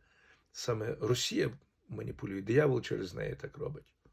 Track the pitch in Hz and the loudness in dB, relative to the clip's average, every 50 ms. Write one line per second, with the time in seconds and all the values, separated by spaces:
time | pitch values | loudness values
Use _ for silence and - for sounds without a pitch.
0 | _ _ _ _ _ - - _ _ _ - - - - 117 107 107 - - - | _ _ _ _ _ -20 -20 _ _ _ -12 -6 -2 0 0 0 0 -2 -2 0
1 | - 107 123 - - - - - 165 131 - - _ _ _ _ _ - - 95 | 2 2 2 2 2 0 2 2 2 0 0 -6 _ _ _ _ _ -10 -8 -6
2 | 107 - - - - 101 98 98 98 104 117 139 151 143 127 120 - - 117 107 | -6 -6 -6 -6 -6 -6 -4 -4 0 4 6 6 6 6 4 2 0 -2 -2 -2
3 | 98 92 - - 107 71 - - - - - - - - 151 - - _ _ _ | -4 -4 -4 -4 -4 -4 -6 -6 -10 -10 -8 -6 -6 -6 -6 -8 -14 _ _ _
4 | _ _ | _ _